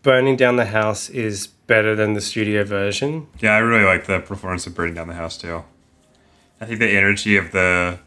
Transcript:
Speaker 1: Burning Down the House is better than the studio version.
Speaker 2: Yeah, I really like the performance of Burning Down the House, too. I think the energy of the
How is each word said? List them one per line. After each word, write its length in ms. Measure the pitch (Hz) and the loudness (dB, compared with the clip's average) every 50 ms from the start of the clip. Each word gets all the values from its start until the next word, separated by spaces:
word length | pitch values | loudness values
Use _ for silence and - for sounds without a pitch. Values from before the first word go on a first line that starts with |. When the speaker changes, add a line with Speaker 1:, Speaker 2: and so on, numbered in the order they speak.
Speaker 1:
Burning 340 | - 143 131 127 131 135 131 | 4 6 4 6 4 2 4
Down 200 | 127 127 123 123 | 4 4 4 4
the 100 | 123 117 | 2 0
House 420 | 104 104 110 107 107 104 - - - | 2 0 0 0 0 -2 -4 -8 -10
is 380 | - 131 113 107 101 92 - | -8 -6 -4 -4 -6 -6 -12
better 480 | - _ _ _ - 117 110 107 110 110 | -14 _ _ _ 2 4 4 4 2 2
than 180 | 107 107 104 107 | 0 0 0 0
the 60 | 104 | -2
studio 420 | 104 - - 113 107 104 104 104 101 | -4 -6 -4 -2 -2 0 0 -2 -2
version. 600 | 101 101 98 98 101 98 - 135 143 156 160 147 _ _ - | -2 -2 -4 -4 -4 -4 -4 -4 -4 -6 -8 -12 _ _ -2
Speaker 2:
Yeah, 120 | 113 107 107 | 0 2 2
I 40 | 110 | 4
really 260 | 113 117 117 110 101 | 2 2 2 4 4
like 200 | 95 92 87 - | 4 2 2 0
the 140 | - 98 90 | -4 -4 -4
performance 460 | - - 101 95 - 92 90 90 - | -4 -8 -14 -10 -8 -8 -8 -8 -8
of 80 | 90 87 | -10 -8
Burning 200 | 90 87 85 82 | -6 -6 -6 -6
Down 140 | 85 82 85 | -8 -12 -12
the 60 | 85 | -10
House, 220 | 87 82 82 - - | -10 -10 -12 -12 -12
too. 260 | - 85 85 82 80 _ _ _ _ _ _ _ _ _ _ _ _ _ _ _ _ _ _ _ | -12 -10 -10 -10 -12 _ _ _ _ _ _ _ _ _ _ _ _ _ _ _ _ _ _ _
I 60 | 110 | -12
think 120 | 113 117 107 | -10 -2 0
the 120 | 117 104 | 2 2
energy 460 | 101 98 98 101 104 101 - 107 104 98 | 4 4 4 2 0 0 0 2 2 2
of 140 | 90 82 | 0 0
the 460 | - 95 92 92 90 90 87 87 90 87 _ | 0 0 2 2 2 2 0 -2 -6 -10 _